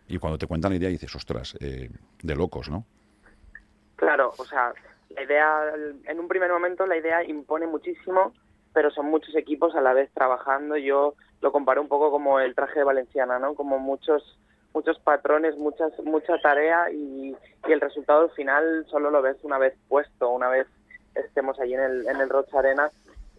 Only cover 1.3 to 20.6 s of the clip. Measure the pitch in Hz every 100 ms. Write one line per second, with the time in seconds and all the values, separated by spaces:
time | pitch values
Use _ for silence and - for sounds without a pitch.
1.3 | 60 64 - 69 65 60 - _ _ 80
2.3 | 73 85 67 60 82 117 _ _ _ -
3.3 | _ - - _ _ _ - 160 143 127
4.3 | - 127 139 123 - - _ _ - 135
5.3 | 147 151 156 151 151 151 139 - 165 175
6.3 | 185 180 175 180 180 190 165 160 170 160
7.3 | 151 143 156 165 151 180 170 - 185 190
8.3 | - _ _ _ 160 147 151 147 156 -
9.3 | 151 143 147 165 165 131 127 139 - 131
10.3 | 123 139 135 147 151 135 139 143 - _
11.3 | _ 147 143 135 131 147 143 151 143 143
12.3 | 135 131 123 139 151 139 135 123 143 123
13.3 | 123 135 151 143 135 135 139 - 147 -
14.3 | _ _ _ _ 156 156 160 - 147 143
15.3 | 151 160 147 147 147 160 - 156 156 151
16.3 | 175 151 143 160 170 175 151 143 135 135
17.3 | 131 - _ - 151 139 151 135 147 165
18.3 | - 135 143 165 160 151 147 147 147 131
19.3 | 139 147 135 135 - _ 139 147 _ 123
20.3 | 127 127 131